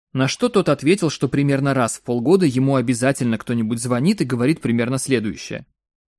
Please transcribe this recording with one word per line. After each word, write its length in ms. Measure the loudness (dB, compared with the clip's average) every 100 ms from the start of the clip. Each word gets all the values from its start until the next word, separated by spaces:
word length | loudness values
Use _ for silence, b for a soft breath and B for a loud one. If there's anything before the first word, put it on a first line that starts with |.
| _
На 140 | -2 -2
что 220 | 0 0
тот 200 | 2 2
ответил, 400 | 2 2 2 0
что 180 | -2 -2
примерно 480 | 0 0 2 0 0
раз 220 | 0 -2
в 40 |
полгода 440 | -4 -2 2 4 4
ему 300 | 2 2 2
обязательно 640 | 0 0 0 0 -2 -2
кто-нибудь 440 | -2 -2 -2 -4
звонит 400 | -2 0 0 0
и 40 | -2
говорит 360 | 0 0 -2
примерно 360 | 0 0 0 -2
следующее. 720 | 0 -2 -2 -6 -10 -12 -14 _ _ _ _